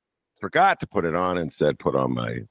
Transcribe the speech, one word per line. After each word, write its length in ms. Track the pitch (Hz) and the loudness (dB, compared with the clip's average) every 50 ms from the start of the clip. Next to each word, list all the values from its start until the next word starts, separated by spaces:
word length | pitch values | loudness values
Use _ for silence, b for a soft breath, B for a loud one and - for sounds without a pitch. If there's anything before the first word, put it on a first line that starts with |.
| _ _ _ _ _ _ _ _ | _ _ _ _ _ _ _ _
forgot 380 | - 95 - 160 185 196 175 - | -12 -4 2 2 4 4 2 0
to 80 | - | -4
put 180 | - - 101 85 | -4 -2 -2 0
it 120 | 82 78 | 0 0
on, 220 | 87 92 90 90 90 | 0 0 0 0 -2
instead 380 | 82 71 - - 80 73 69 - | -2 -4 -2 0 2 0 0 0
put 160 | - 78 65 | -2 0 0
on 180 | 67 65 64 62 | 2 0 0 0
my 280 | 58 58 58 58 60 55 - | -2 -4 -4 -6 -8 -10 -12